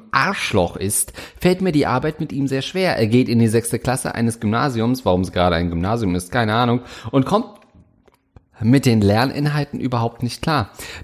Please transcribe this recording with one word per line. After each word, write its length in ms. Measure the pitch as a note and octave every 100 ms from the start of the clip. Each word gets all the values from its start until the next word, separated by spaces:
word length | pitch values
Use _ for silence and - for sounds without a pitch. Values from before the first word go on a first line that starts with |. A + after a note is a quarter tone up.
| -
Arschloch 640 | B2+ D3+ G3 - G#2 F2 -
ist, 360 | F#2+ - - - - -
fällt 200 | F3+ F3+
mir 120 | F#3
die 140 | D3 G2+
Arbeit 340 | B2+ D#3 D#3
mit 120 | D#3
ihm 140 | C#3 C#3
sehr 160 | C3+
schwer. 340 | - F#3 F#3 -
Er 100 | G#2+
geht 200 | B2 B2+
in 100 | A#2
die 80 | A2+
sechste 300 | A#2 - A#2
Klasse 340 | - B2+ -
eines 240 | - A#2 A2+
Gymnasiums, 680 | G#2+ A#2 C#3+ A#2 A2+ B2+
warum 180 | G2+ F2+
es 100 | F2+
gerade 240 | F#2 F2+ E2
ein 140 | F2
Gymnasium 440 | E2+ F#2 A#2 G2+
ist, 160 | F2+ -
keine 240 | B2 A2
Ahnung, 280 | A2 A#2+ B2 - - A2+
und 140 | C#3 C3
kommt 200 | G#3 - - _ _ _ _ _ _ _ - _ -
mit 220 | A2 C3+
den 160 | B2+ A2+
Lerninhalten 800 | G2 G#2+ C3 - D3 D3 C#3+ -
überhaupt 420 | C3 A#2+ A#2 -
nicht 200 | B2 -
klar. 280 | - D3 G2+ - - -